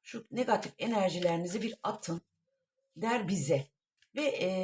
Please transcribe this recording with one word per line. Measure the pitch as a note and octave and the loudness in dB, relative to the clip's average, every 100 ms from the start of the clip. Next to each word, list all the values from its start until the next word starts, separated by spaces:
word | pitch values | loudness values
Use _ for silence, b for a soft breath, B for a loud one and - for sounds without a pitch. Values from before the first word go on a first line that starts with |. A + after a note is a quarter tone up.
şu | - A#3 - | -14 -14 -6
negatif | A#3 B3 G3+ - - | -2 2 2 0 -4
enerjilerinizi | A3+ A3 F#3 F3 F3 E3+ F3 G#3 | 0 2 2 2 2 2 0 -2
bir | G#3+ - | -4 -4
atın | - G#3+ - E3+ - _ _ _ _ _ _ - | -4 -4 -6 -6 -8 _ _ _ _ _ _ -4
der | A3 A#3+ F3+ | 0 2 2
bize. | F#3+ C#3+ C#3 - _ _ _ _ C4+ | 0 2 2 0 _ _ _ _ -2
Ve, | |
e, | D4 - F3+ F#3 | -2 0 0 0